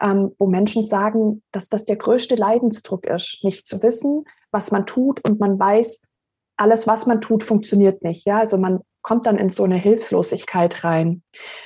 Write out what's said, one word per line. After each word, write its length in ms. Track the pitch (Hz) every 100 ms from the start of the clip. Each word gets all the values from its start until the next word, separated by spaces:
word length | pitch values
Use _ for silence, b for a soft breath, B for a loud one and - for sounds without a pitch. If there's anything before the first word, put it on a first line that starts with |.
ähm, 300 | 202 196 196 -
wo 80 | 196
Menschen 380 | 180 208 226 214
sagen, 580 | 196 208 220 214 214 _
dass 180 | 202 -
das 160 | 214 214
der 120 | 208
größte 360 | - 247 247
Leidensdruck 720 | 233 202 233 240 214 - 185 -
ist, 340 | 170 - -
nicht 240 | 196 190 -
zu 160 | 196
wissen, 420 | 220 226 285 294 302 b b
was 200 | 202 196
man 160 | 202 196
tut 360 | - 262 269 -
und 120 | 208
man 200 | 202 196
weiß, 420 | 190 214 226 - _ _ _ _ _ -
alles, 300 | 208 226 220
was 180 | 220 247
man 160 | 220
tut, 220 | - 226
funktioniert 600 | - 214 214 202 196 190
nicht. 220 | 170 170 -
Ja? 140 | 208
Also 180 | 220 196
man 240 | 185 185 - _
kommt 260 | - 233 233
dann 100 | 208
in 120 | 190
so 140 | 185
eine 120 | 190 180
Hilflosigkeit 1080 | 202 226 - 180 175 - - 185 175 -
rein. 400 | 170 160 165 170 _ B B B